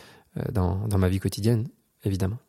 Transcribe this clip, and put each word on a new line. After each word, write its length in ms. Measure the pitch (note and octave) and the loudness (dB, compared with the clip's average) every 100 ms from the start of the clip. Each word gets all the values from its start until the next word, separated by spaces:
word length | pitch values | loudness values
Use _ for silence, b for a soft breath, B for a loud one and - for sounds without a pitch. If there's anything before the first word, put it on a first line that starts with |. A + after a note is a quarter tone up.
| B B B - | B B B -6
euh, 60 | - | 0
dans, 340 | G2+ F2+ F#2 A2 | 2 2 0 0
dans 120 | G2 | 2
ma 100 | F#2 | 2
vie 100 | F#2+ | 2
quotidienne, 480 | G2 - A2 A#2 B2+ - _ _ | -2 0 0 0 -2 -10 _ _
évidemment. 340 | G2+ F#2+ F#2+ A#2+ | -4 -2 -2 -4